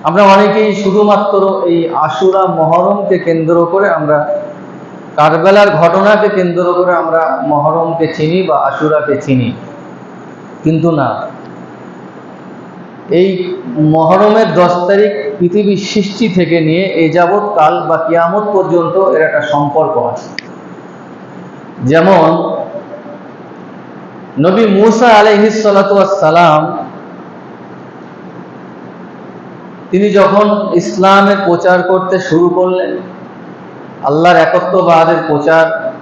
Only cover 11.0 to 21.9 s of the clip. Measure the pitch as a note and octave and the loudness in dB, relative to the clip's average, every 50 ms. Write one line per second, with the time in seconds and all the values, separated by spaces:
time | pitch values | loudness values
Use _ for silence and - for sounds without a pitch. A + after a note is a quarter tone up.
11 | C3+ A#2+ G#2+ - - - - - - - - - - - - - - - - - | -2 -2 -4 -6 -8 -12 -12 -16 -18 -18 -18 -18 -18 -18 -18 -20 -20 -20 -20 -18
12 | - - - - - - - - - - - - - - - - - - - - | -20 -20 -20 -20 -20 -20 -20 -20 -20 -18 -18 -18 -18 -20 -18 -20 -20 -20 -20 -20
13 | - - C#3 E3+ F3+ F#3+ F#3+ F3+ F3+ - - - - B2+ B2 D3+ D#3 D3+ D#3 D#3+ | -10 -4 0 2 2 2 0 -2 -4 -6 -8 -8 -10 -8 -2 0 2 2 2 2
14 | D#3+ E3 F#3 G3 G#3 G#3+ G#3+ A3+ A3 F#3 - F3 F3+ F3 F3 F3+ F3+ F#3 G3 G3 | 2 2 4 4 4 4 4 4 2 2 2 2 2 2 2 0 0 0 2 2
15 | G#3+ G3+ G3+ - - - - - F3+ F3 F3 G#3 G#3 G3 G3+ - - - - G#3+ | 2 2 0 -4 -6 -8 -4 -2 -2 0 0 0 0 0 0 -2 -2 -4 -2 -2
16 | G3 G3+ - - A#3+ G#3+ F3 F3+ F3 D3 E3 E3+ D#3+ D#3 D#3+ F3 F#3+ F#3+ - D#3+ | -2 -2 -2 -2 -2 0 2 0 0 2 2 0 2 2 0 0 0 -2 0 0
17 | E3 D#3+ D3+ F3 F3 E3+ F#3+ G#3 G#3 G#3 - E3 D3+ D#3 E3+ F3 E3 D#3 E3 D#3 | 0 2 2 2 2 2 2 0 -2 -2 0 2 2 2 2 0 -2 -2 -2 -2
18 | E3 D#3+ E3 E3+ E3+ E3+ F#3 G#3 G#3 G#3 G3+ F#3+ F3+ D#3 E3 F3 E3 E3 F3 F#3+ | 0 0 0 0 0 0 0 -2 -2 0 0 0 0 2 0 0 0 0 0 0
19 | G3 F#3 E3 D#3 D#3 D3+ - D3+ - - D3 D3 D3 C#3+ - D#3 D#3 C#3+ - A#2+ | 0 2 2 2 0 0 0 -2 -2 -2 -2 -2 -2 0 0 0 -2 0 -2 -2
20 | A#2 A#2 A2+ - - - - - - - - - - - - - - - - - | -2 -4 -6 -8 -12 -14 -16 -16 -16 -18 -20 -20 -18 -18 -18 -18 -20 -20 -20 -20
21 | - - - - - - - - - - - - - - - - B2 B2 | -20 -20 -20 -20 -20 -20 -18 -18 -18 -18 -20 -20 -20 -20 -14 -8 -2 2